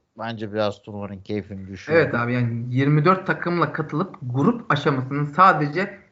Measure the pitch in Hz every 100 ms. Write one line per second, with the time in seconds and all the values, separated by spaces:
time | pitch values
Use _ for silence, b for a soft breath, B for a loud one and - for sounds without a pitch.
0 | _ - 113 113 110 104 104 101 - 104
1 | 101 98 98 104 95 95 95 95 - 165
2 | 143 123 120 123 120 117 123 123 139 151
3 | 160 185 - 160 175 175 151 - 151 147
4 | 190 - 123 127 143 240 - 147 156 135
5 | 127 143 147 - 190 156 147 160 202 -
6 | _